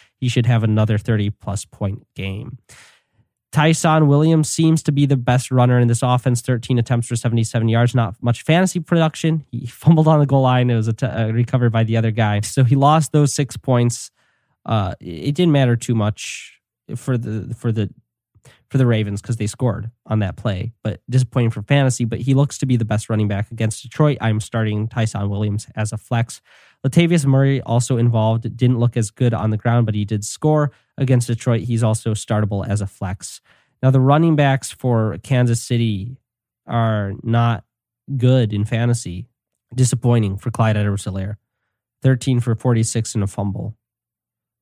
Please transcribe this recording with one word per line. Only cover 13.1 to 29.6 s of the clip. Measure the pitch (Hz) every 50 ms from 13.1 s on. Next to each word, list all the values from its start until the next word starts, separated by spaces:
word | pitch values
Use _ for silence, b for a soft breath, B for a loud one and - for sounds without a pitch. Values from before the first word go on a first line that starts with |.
| -
those | 151 147 135 -
six | - 143 - - -
points. | - 135 127 120 120 120 117 - - - _ _ _ _ _ _ _ _ _ _ -
Uh, | - 113 107 95 85 - -
it | - 87 85 76 82 135 147
didn't | 175 180 170 147
matter | 139 131 123 117
too | 113 - - 120
much | 113 104 110 107 - - - - - - - _ _ _ _ _ _ _ - -
for | 123 - 135 127 117
the, | 120 120 110 107 - - 117
for | - - 120
the | 107 110 101 - - _ _ _ _ _ _ _ _ _ _ b b b b _
for | - 131
the | 131
Ravens | 120 113 107 107 104 101 98 -
'cause | - 113
they | - 104
scored | 98 - - 131 120 - - 107 113 _ _ _
on | - 110 107
that | 104 92 -
play, | - - 110 95 90 - 117 - _ -
but | 110 - - _ -
disappointing | 123 131 127 - - 131 120 113
for | - 107 101
fantasy. | - 143 143 135 127 120 - 120
But | 110 113 -
he | 120 135 131
looks | 135 143 139 - -
to | 139
be | 127 123
the | 113 117
best | 107 107 107 - -
running | 113 107 107 101
back | 101 98 110 -
against | 117 113 113 107 - - -
Detroit. | 117 - - 151 147 135 -
I'm | 117 110 107 110
starting | - - - 113 110 107 104 104 110 110
Tyson | - 120 110 107 - 104 101 101
Williams | 101 101 104 104 101 107 - - -
as | 110 107 104 -
a |
flex. | 110 - - 120 117 117 - - - b b b b b b b b b
Latavius | 131 - 170 170 165 175 165 135
Murray | 139 135 135 139 135 139 127 -
also | - 117 123 120 - 131
involved, | 117 117 120 117 110 110 110 113 113 113 110 107
didn't | 117 127 123 127 117
look | 120 117 -
as | 120 107 -
good | _ - 127 120 113
on | 78 104 110
the | 107
ground, | 101